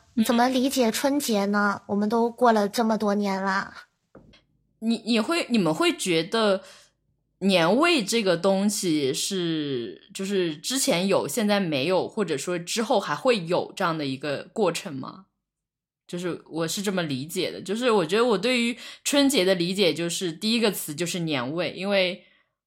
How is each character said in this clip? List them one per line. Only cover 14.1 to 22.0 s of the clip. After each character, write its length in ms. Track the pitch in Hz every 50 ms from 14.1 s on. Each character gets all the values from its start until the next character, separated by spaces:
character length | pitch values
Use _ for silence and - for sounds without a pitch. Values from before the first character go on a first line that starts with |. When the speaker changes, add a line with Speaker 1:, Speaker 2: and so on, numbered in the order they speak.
| 135
Speaker 1:
个 300 | 131 151 147 139 110 - - -
过 180 | 226 208 165
程 220 | 165 - - 185 139
吗？ 320 | 131 123 110 - 190 196 _ _ _ _ _ _ _ _ _ _ _ _ _ _ _ _
就 120 | - 175 175
是 240 | 180 175 156 - -
我 200 | - 143 160 165
是 160 | 160 - 202 190
这 80 | 214
么 100 | 190 185
理 240 | 170 151 135 123 135
解 260 | 160 170 185 156 92
的， 80 | 80 95
就 140 | 143 180 196
是 140 | 226 254 247
我 160 | 220 202 165
觉 100 | 156 190
得 80 | 220 240
我 140 | 247 208
对 240 | 180 196 247 254 240
于 160 | 233 233 247 - - - - - -
春 240 | - 294 285 277
节 160 | 269 277 208 180
的 120 | 185 190
理 180 | 175 170 175 190
解 180 | 202 196 165 156
就 140 | 156 170
是 240 | 175 170 - 196 170
第 220 | 156 165 208 220 233
一 60 | 240
个 120 | 226 208
词 220 | 185 - - - 147
就 120 | 147 175
是 140 | 170 190 180
年 340 | 165 160 147 131 120 131 156
味， 180 | 175 170 131
因 180 | - - 185 202
为 340 | 202 196